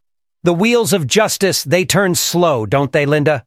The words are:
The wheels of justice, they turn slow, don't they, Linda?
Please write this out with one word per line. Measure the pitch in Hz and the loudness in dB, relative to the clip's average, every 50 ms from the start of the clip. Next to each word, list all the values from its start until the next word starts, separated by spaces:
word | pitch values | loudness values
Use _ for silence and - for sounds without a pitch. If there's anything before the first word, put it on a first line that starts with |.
| _ _ _ _ _ _ _ _ - | _ _ _ _ _ _ _ _ -2
The | 175 175 | 0 0
wheels | 165 214 233 240 240 220 131 | 2 2 2 2 2 2 0
of | 190 185 147 | 0 -2 0
justice, | 117 - 208 214 185 - - 196 185 - - - | 0 0 0 0 0 0 -2 -2 -2 -2 -2 -4
they | 139 156 185 185 | -2 0 0 0
turn | - - 190 202 185 170 | 0 0 0 0 0 0
slow, | - - - - 170 175 165 143 117 110 | -2 -2 -2 0 0 2 2 0 0 -2
don't | 101 131 139 139 131 | -2 -2 -2 0 0
they, | - 151 143 | 0 0 0
Linda? | 143 151 151 147 156 147 120 - | 0 0 0 0 0 -2 -2 -6